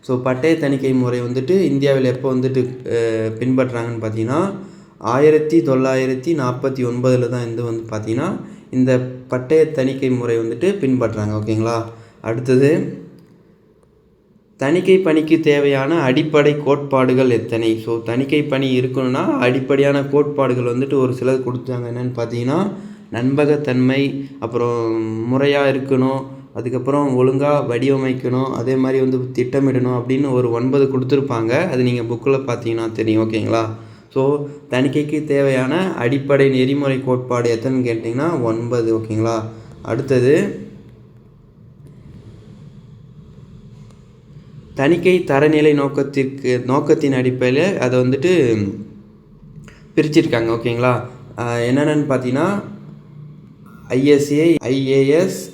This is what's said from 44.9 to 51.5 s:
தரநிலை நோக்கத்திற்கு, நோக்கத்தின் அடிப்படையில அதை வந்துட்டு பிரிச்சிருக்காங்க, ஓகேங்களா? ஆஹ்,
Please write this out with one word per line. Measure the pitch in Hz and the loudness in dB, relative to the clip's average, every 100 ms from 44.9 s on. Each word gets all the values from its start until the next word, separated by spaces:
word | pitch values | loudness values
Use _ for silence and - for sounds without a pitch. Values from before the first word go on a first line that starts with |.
| 175 175 180 175 | 2 4 2 2
தரநிலை | 139 151 151 151 | 2 4 4 4
நோக்கத்திற்கு, | 147 139 139 139 139 131 131 127 123 117 | 4 0 -2 -2 -2 -2 -2 -2 -2 0
நோக்கத்தின் | 135 143 160 143 | 0 2 2 2
அடிப்படையில | 131 127 127 123 127 180 185 | 0 0 0 0 2 0 0
அதை | 127 127 | 0 2
வந்துட்டு | 127 135 175 180 123 107 101 - - - - - - - - - - - - | 2 2 2 4 4 2 -2 -6 -14 -18 -20 -20 -20 -20 -20 -20 -20 -20 -4
பிரிச்சிருக்காங்க, | - 151 160 - 120 113 | -2 2 2 2 0 0
ஓகேங்களா? | 117 120 117 127 120 101 - - - | -2 -2 0 2 0 -4 -14 -18 -8
ஆஹ், | 120 | -4